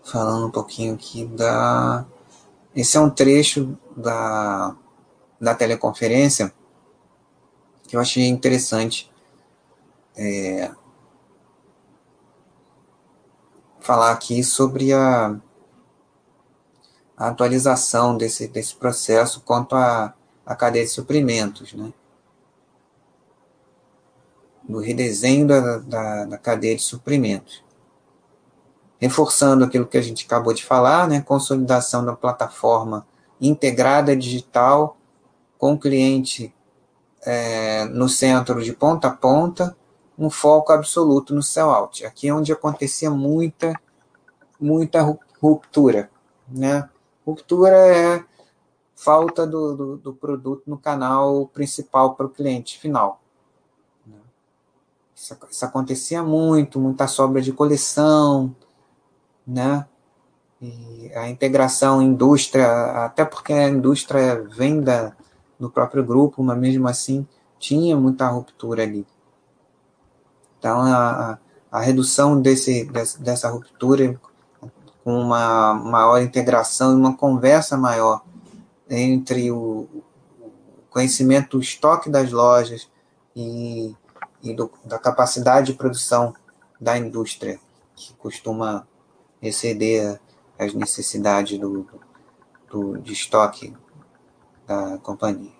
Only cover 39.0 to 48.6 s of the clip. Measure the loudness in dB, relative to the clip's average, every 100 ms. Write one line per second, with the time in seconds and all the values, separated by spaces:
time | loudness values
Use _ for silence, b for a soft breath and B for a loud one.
39 | -2 0 2 2 0 -2 -6 -6 _ _
40 | _ -6 -6 2 4 4 6 2 2 0
41 | 2 2 0 -4 -2 0 2 2 -2 -10
42 | -14 -6 -4 -2 -2 -2 -4 -6 -8 -4
43 | -4 -2 -2 -2 -2 -4 -6 -6 _ _
44 | _ _ _ _ _ _ -2 0 0 0
45 | 0 -2 _ _ 2 2 _ 4 4 4
46 | -4 _ _ _ -14 -6 -2 -2 -4 _
47 | _ _ -10 -10 -2 4 8 8 8 8
48 | 4 0 -6 b b _